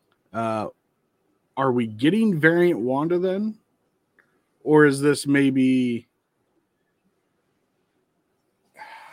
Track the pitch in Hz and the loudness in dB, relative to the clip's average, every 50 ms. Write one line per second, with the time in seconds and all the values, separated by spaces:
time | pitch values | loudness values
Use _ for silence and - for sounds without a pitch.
0 | _ _ _ _ _ _ - 110 113 113 110 110 104 - - _ _ _ _ _ | _ _ _ _ _ _ -8 -6 -6 -4 -4 -4 -6 -8 -10 _ _ _ _ _
1 | _ _ _ _ _ _ _ _ _ _ - - 135 135 123 123 120 113 107 107 | _ _ _ _ _ _ _ _ _ _ -6 -2 -2 0 0 0 -2 -4 -4 -2
2 | 117 151 180 226 226 220 190 156 143 160 170 170 175 175 170 107 110 123 127 135 | 0 0 2 2 2 0 0 2 4 4 4 4 4 2 2 0 -2 -2 -2 -2
3 | 151 165 175 180 180 190 185 196 214 220 214 - _ _ _ _ _ _ _ _ | -2 -2 -2 -2 -2 -2 -4 -4 -4 -6 -8 -10 _ _ _ _ _ _ _ _
4 | _ _ _ _ _ _ _ _ _ _ _ _ - - 151 151 151 147 135 135 | _ _ _ _ _ _ _ _ _ _ _ _ -2 2 4 4 4 4 2 0
5 | 139 147 143 131 - 143 139 139 139 135 131 135 131 131 131 127 127 123 120 113 | 0 0 0 0 0 0 0 2 2 2 2 2 2 2 2 0 0 -2 -4 -6
6 | - _ _ _ _ _ _ _ _ _ _ _ _ _ _ _ _ _ _ _ | -10 _ _ _ _ _ _ _ _ _ _ _ _ _ _ _ _ _ _ _
7 | _ _ _ _ _ _ _ _ _ _ _ _ _ _ _ _ _ _ _ _ | _ _ _ _ _ _ _ _ _ _ _ _ _ _ _ _ _ _ _ _
8 | _ _ _ _ _ _ _ _ _ _ _ _ _ _ _ - - - - - | _ _ _ _ _ _ _ _ _ _ _ _ _ _ _ -20 -20 -20 -20 -20
9 | - - | -20 -20